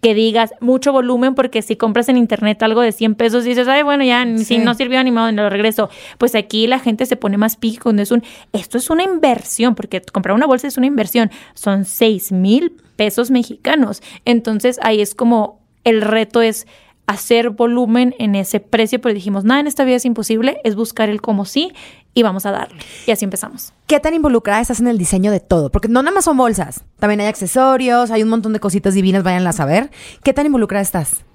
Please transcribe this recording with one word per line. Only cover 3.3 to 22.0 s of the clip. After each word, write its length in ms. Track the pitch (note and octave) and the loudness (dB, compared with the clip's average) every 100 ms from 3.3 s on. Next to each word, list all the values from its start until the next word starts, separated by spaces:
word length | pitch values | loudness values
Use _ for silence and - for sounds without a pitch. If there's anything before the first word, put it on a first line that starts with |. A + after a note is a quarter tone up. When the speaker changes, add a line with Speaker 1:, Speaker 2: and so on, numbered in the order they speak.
| A#3+ | 0
Speaker 1:
dices, 240 | A#3+ B3 B3 | 0 0 2
"Ay, 160 | C4+ | 2
bueno, 180 | D4 C#4+ | 2 2
ya, 220 | C4 A#3+ B3 A3+ | 2 2 0 -2
Speaker 2:
Sí. 60 | |
Speaker 1:
si 140 | A3 A#3 | 0 2
no 160 | A#3 | 2
sirvió, 300 | A#3 B3 B3+ | 0 0 0
ni 80 | B3+ | 2
modo, 180 | A#3 A3+ | 0 0
no 120 | G#3 | 0
lo 60 | G#3 | 0
regreso". 380 | G3 A3 G#3+ G3+ - - - | 0 0 0 -4 -6 -20 -2
Pues 160 | B3 | 0
aquí 320 | A#3 G#3 G#3+ A3+ | 0 -2 -2 0
la 140 | B3+ | 0
gente 260 | B3+ G#3+ B3+ | -2 -2 -2
se 80 | |
pone 220 | B3+ G#3 G3+ | -2 -2 0
más 180 | A3 | -2
picky 220 | A3 A3+ A3+ | -2 -6 -4
cuando 260 | B3 G#3 | -2 0
es 80 | G3+ | 2
un... 140 | A#3+ A#3 - - | -2 -2 -20 -8
Esto 240 | G#3 - A#3+ | -8 -6 -6
es 140 | B3+ | -2
una 140 | D#4+ | 0
inversión, 720 | F#4+ F4 D#4 A3+ - - A#3+ A3+ | 0 2 2 0 -4 -2 0 0
porque 260 | G3 F#3 | -4 -8
comprar 320 | - - F#3 | -6 -6 0
una 120 | G#3 D4 | 0 2
bolsa 200 | B3+ C#4+ | 0 0
es 100 | B3+ | -2
una 100 | B3+ | 0
inversión. 440 | C#4+ G#3 A#3+ A3 - - | 0 0 0 0 -4 -20
Son 300 | - - G3 | -8 -2 -2
seis 480 | F#3+ - A3+ G3+ - | -2 0 0 0 -2
mil 400 | F#3 F#3+ A#3 E4+ - _ - | 0 2 2 2 -6 _ -4
pesos 340 | G#3+ G#3 A#3+ | -2 -2 0
mexicanos. 720 | C4 A#3 A3 - D4+ A3+ G#3 - - | 0 0 -4 -2 0 0 -2 -14 -10
Entonces, 560 | - A#3+ A3+ A3 B3 A#3+ | 0 0 0 0 -2 0
ahí 180 | A3+ G#3+ | 0 0
es 140 | G3+ | 0
como 460 | - A#3 A#3 G#3 - _ _ | 0 2 2 0 -8 _ _
el 180 | - A3 | 0 2
reto 400 | G#3 A3 A3 A#3 | 2 0 0 2
es 240 | A3+ G#3+ - - _ _ - | 2 0 -12 -20 _ _ -8
hacer 420 | G3+ - A#3 A#3 | -8 0 2 2
volumen 680 | G#3+ A#3+ A#3+ A#3+ A#3 B3 B3+ | 0 0 2 2 2 2 0
en 160 | A3 | -2
ese 240 | G3+ F#3+ G#3 | 0 0 -4
precio, 420 | - A#3 A3 B3+ | -2 0 0 0
pero 140 | A#3+ | -2
dijimos, 300 | G#3 F#3 G3 | -2 -2 -2
"Nada 160 | G3+ C4+ | 2 2
en 80 | D4 | 0
esta 160 | C#4+ | 0
vida 100 | C4 | 2
es 100 | B3 | 2
imposible, 540 | B3 A#3 G#3+ A3 B3+ - | 0 -2 -2 0 0 -2
es 100 | A3+ | -4
buscar 340 | G3+ A3+ - A3 | -2 -4 -2 -2
el 120 | G#3 | -2
cómo 220 | A3 G3+ | -2 -4
sí 260 | G3 C4+ F4+ - - - | -2 -4 -4 -8 -20 -20